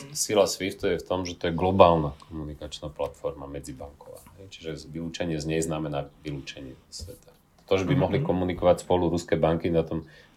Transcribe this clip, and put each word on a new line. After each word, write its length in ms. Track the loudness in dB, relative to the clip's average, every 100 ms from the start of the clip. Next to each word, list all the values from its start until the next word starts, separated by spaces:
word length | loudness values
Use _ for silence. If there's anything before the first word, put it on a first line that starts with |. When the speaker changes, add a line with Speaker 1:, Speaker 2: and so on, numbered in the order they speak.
| -10 -6
Speaker 1:
sila 320 | 2 4 4
swiftu 400 | 2 -4 -2 0
je 80 | 0
v 80 |
tom, 240 | 0 -2 -2
že 80 | -4
to 160 | -2
je 20 |
globálna 640 | 0 4 8 8 8 2 -6
komunikačná 640 | -12 -10 -10 -10 -12 -10 -10
platforma 560 | -6 -8 -6 -8 -8
medzibanková. 800 | -10 -12 -12 -14 -16 -18 -20 -20 -20 -20
Hej, 80 | -20
čiže 220 | -14 -10 -10
z-, 80 | -10
vylúčenie 480 | -8 -8 -4 -2 -2
z 80 |
nej 160 | 0 0
znamená 480 | 0 -2 -4 -4 -6 -10
vylúčenie 480 | -10 -10 -10 -14 -14 -16 _
sveta. 480 | -14 -14 -16 -20 -20 _ _ 0
To, 80 | 2
že 80 |
by 160 | 4 2
Speaker 2:
Mhm. 0 |
Speaker 1:
mohli 200 | 4 2
komunikovať 640 | 2 0 0 2 4 4 2
spolu 240 | 2 2
ruské 240 | 0 0 2
banky 320 | 2 2 2
na 160 | 2
tom 240 | 2 -4 -8 -16 -8